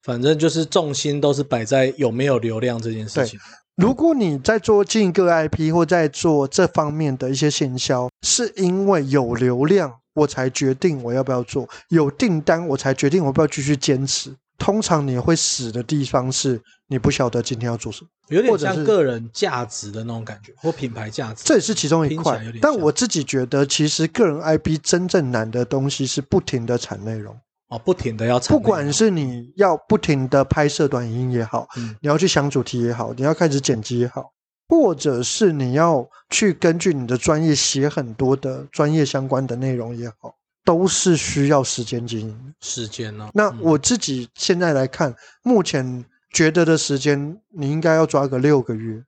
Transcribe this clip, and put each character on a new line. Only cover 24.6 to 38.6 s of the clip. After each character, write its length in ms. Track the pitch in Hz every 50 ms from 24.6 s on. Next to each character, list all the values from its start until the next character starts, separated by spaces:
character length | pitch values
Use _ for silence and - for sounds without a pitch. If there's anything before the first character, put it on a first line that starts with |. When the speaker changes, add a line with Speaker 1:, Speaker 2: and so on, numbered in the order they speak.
| 156 151 156 156
Speaker 2:
真 300 | - - - 175 180 180
正 240 | - 190 147 127
难 180 | 123 117 110 110
的 160 | 110 123 123
东 240 | 120 - 135 135 143
西 160 | - - 139
是 160 | 127 - -
不 180 | 139 _ - 190
停 260 | - - - 127 117
的 120 | 117 123 120
产 260 | - - 104 98 98
内 140 | 110 113 110
容。 180 | 104 104 104 120 _ _ _ _ _ _
Speaker 1:
哦， 140 | 123 113 -
不 100 | - 180
停 220 | - - 131 113
的 100 | 107 113
要 140 | 117 123 127
产 160 | - - 294
内 0 |
容。 60 | 302
Speaker 2:
不 80 | 220 -
管 240 | 202 165 143 143 147
是 160 | - 220 220
你 420 | 190 165 147 131 123 120 120 131 -
要 200 | 185 202 190 165
不 220 | 147 - _ 208 208
停 320 | - - 151 135 131 127
的 160 | 143 139 135
拍 240 | - - - 147 143
摄 180 | 143 - 160 139
短 180 | 139 123 123
影 160 | 117 113 120
音 100 | 127 127
也 120 | 123 120 113
好， 240 | 110 - 120 120 - -
Speaker 1:
嗯。 200 | 120 117 113 110 107
Speaker 2:
你 80 | - 147
要 100 | 147 160
去 80 | 185 185
想 200 | - 156 139 143
主 140 | 135 139 120
题 180 | - - 123 117
也 100 | 117 120
好， 180 | 113 117 113 117 120
你 60 | 131
要 100 | 147 160
开 160 | - 175 160
始 100 | 139 139
剪 220 | 135 - 135 110
辑 180 | 107 - 123 120
也 80 | 120 120
好， 240 | - 131 131 - _ _ _ _ _ _ _ _
或 240 | 330 339 302 208 165
者 280 | 131 131 151 131 120
是 300 | 123 - - - 226 185
你 220 | 160 143 135 123 123
要 340 | 147 165 170 165 135 117 - _ - _ _
去 240 | - - 220 202 175
根 240 | - - 170 165 175
据 140 | - 190 165
你 120 | 139 123
的 120 | 117 123 123
专 260 | - - 156 151 160
业 100 | 160 151
写 360 | 135 - - - 139 135 147
很 240 | 143 - 127 120 110
多 220 | - 135 127 135
的 300 | 139 - 135 131 131